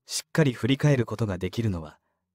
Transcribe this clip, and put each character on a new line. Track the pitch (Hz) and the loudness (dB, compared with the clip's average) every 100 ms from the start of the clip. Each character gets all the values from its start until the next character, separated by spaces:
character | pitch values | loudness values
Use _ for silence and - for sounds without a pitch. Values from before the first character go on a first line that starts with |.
| - | -10
し | - - | -10 -2
っ | |
か | - | 2
り | 143 | 2
振 | 117 113 | 2 0
り | 135 | 2
返 | 147 135 | 4 4
る | 113 | 0
こ | 107 | -2
と | 110 | -2
が | 90 | -2
で | 92 | -4
き | - | -2
る | 113 | -2
の | 87 | -2
は、 | 78 - _ _ _ | -8 -18 _ _ _